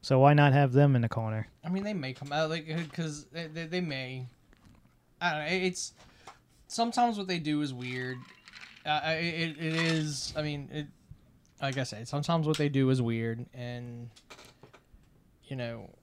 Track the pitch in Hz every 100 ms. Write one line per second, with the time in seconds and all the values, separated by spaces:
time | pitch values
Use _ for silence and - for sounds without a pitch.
0 | - 135 139 147 143 135 139 127 143 131
1 | 113 - 110 110 107 _ 165 185 202 202
2 | 131 127 139 147 160 165 156 156 160 -
3 | 165 147 - 165 165 156 160 180 175 135
4 | 127 131 127 _ _ - - - _ _
5 | _ _ 175 151 151 185 185 180 - -
6 | - _ - - _ _ _ - 233 233
7 | 240 208 190 175 151 147 147 127 127 127
8 | 127 127 123 - - - - - 151 151
9 | 151 160 170 156 165 147 160 160 165 160
10 | 151 139 - 156 151 147 139 151 147 _
11 | _ - _ _ _ _ 139 135 127 -
12 | 117 143 147 170 151 156 147 135 131 131
13 | 117 113 113 113 120 127 123 120 120 120
14 | 120 - _ - - _ - - _ -
15 | _ _ _ _ _ 131 120 117 101 -